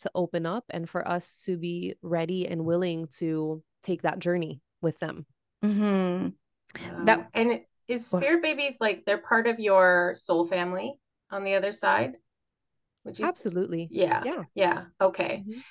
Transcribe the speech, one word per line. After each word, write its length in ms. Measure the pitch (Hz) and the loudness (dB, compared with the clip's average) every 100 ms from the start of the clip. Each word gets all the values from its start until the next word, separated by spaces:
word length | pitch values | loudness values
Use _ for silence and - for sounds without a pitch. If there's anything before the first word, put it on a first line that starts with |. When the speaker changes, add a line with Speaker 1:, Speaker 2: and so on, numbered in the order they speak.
Speaker 1:
to 100 | - | -6
open 320 | - 175 175 165 | -4 -2 -2 -2
up 180 | 214 - | -4 -6
and 180 | 175 170 | -8 -6
for 180 | 175 - | -6 -4
us 360 | 175 - - | -4 -6 -8
to 120 | - 180 | -6 -4
be 360 | 170 175 180 - | -4 -6 -6 -8
ready 460 | 175 165 165 185 175 | -2 -2 0 -2 -4
and 160 | 170 | -2
willing 440 | 160 175 180 165 160 - | 0 0 0 -2 -6 -4
to 440 | 165 160 156 160 - _ | -2 -2 -2 -6 -12 _
take 200 | - 175 | -4 -2
that 180 | 170 180 | -2 0
journey 420 | 175 175 160 143 _ _ | 0 0 -2 -8 _ _
with 180 | 165 - | -2 -2
them. 260 | 156 - 151 _ _ _ | -6 -8 -16 _ _ _
Speaker 2:
Mm-hmm. 640 | 208 208 208 196 180 180 180 196 _ _ _ - - 170 | 0 2 2 2 2 0 -4 -6 _ _ _ -14 -12 2
Speaker 3:
Wow. 60 | |
Speaker 2:
That 240 | 208 220 - | 4 4 2
Speaker 3:
And 180 | 220 233 | 0 2
it, 140 | 226 - _ - | 0 -6 _ -6
is 200 | 247 226 | -6 -2
Speaker 2:
Go 100 | 180 | 0
ahead. 80 | 277 | 4
Speaker 3:
spirit 140 | 339 | 4
babies, 340 | 320 294 277 254 | 2 0 -2 0
like, 220 | 220 196 | 0 0
they're 140 | - 202 | 0 -2
part 300 | - 226 233 | 2 2 2
of 100 | 226 | 0
your 560 | 208 190 185 180 175 180 | 6 8 8 6 2 -2
soul 300 | - 170 170 | 0 2 2
family 480 | 185 180 185 233 285 _ _ _ | 0 -2 -4 -6 -10 _ _ _
on 120 | 196 | -6
the 120 | 196 | 0
other 180 | 196 196 | 0 0
side? 400 | 214 196 196 262 254 _ _ _ _ _ _ _ _ | 0 2 2 0 -6 _ _ _ _ _ _ _ _
Would 140 | - - | -14 -4
you 60 | |
s- 60 | 320 | -2
Speaker 1:
Absolutely. 580 | 370 214 175 185 165 165 | -2 -4 -2 -2 -4 -4
Speaker 3:
Yeah. 320 | - 175 - | 0 2 2
Speaker 1:
Yeah. 180 | - 339 170 | -2 -6 -6
Speaker 3:
Yeah. 300 | - 180 - - - | 0 0 0 -6 2
Okay. 420 | 190 - - - 202 | 2 2 -4 -6 -10
Speaker 1:
Mm-hmm. 120 | 233 - | -14 -16